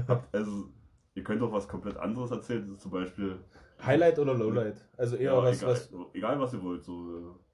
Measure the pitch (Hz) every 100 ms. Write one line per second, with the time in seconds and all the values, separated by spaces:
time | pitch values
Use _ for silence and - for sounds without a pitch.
0 | 123 123 - 107 104 101 - - - _
1 | _ - 95 110 120 104 98 92 101 -
2 | 90 117 123 113 - 117 101 98 95 92
3 | 92 - 98 92 - - - - - 151
4 | 170 160 139 123 110 107 107 101 - -
5 | 120 120 135 127 123 123 123 120 - 87
6 | 90 - 107 143 127 110 90 87 87 87
7 | 87 85 85 90 _